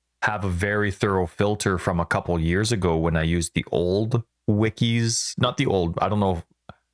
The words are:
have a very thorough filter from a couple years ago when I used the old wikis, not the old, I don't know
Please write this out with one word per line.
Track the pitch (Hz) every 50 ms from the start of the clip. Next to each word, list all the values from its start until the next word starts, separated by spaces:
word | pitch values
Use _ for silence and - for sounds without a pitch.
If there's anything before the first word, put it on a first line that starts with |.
| _ _ _ - -
have | - 107 104 98
a | 95
very | 90 87 101 101 104 104 104 101
thorough | 95 - - 104 98 95 90
filter | 87 - - 104 104 104 101 - 104 92
from | 87 - 98 90 85
a | 85
couple | - - 98 - - 87
years | 82 80 82 87 98 110 113 120
ago | 98 92 87 82
when | 82 80 82 80
I | 80 80
used | 82 85 87 82 - -
the | - - -
old | - - 87 87 92 104 113 110 120 117 - _ _ _ _ -
wikis, | 107 104 110 110 - - 120 117 113 117 117 113 113 - - - -
not | - 123 123 123
the | - 143
old, | - 98 95 85 85 85 -
I | - 90
don't | 104 107
know | 101 95 90 82 - _ _ _ _ - - _ _ _